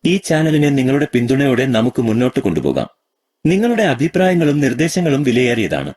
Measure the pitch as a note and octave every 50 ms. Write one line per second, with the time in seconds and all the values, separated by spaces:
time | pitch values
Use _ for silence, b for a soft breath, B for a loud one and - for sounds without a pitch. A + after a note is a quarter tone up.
0 | - E3 F3+ G3 - - E3 D#3 D#3+ D#3+ D#3 D3+ D3 D3 C#3+ C#3 B2+ B2+ C3+ C#3+
1 | D3 - - A#2+ A#2+ A#2 C3+ C3+ C#3+ C#3 B2 A2+ C3 C3+ A#2+ A2 A#2 B2 - -
2 | A#2+ A2+ G#2+ A#2 B2 C3 - - - G2 E2 D2+ B1 C#2+ B1+ C2 - - _ _
3 | _ _ _ _ _ _ _ _ _ D#3 F#3 G3 A3+ A#3+ A#3+ A3 G#3+ E3+ C3 A#2
4 | C#3+ E3+ - F3+ F#3 F#3 F#3 F3 D#3+ D3 C#3+ D3 C#3+ C3 A#2+ B2 D#3 E3 - F#3
5 | F3 D#3 C#3 C3+ D3 C3 A2+ B2+ B2+ A#2+ A#2+ A2+ G#2 F2 D2+ C#2+ C#2 D2 -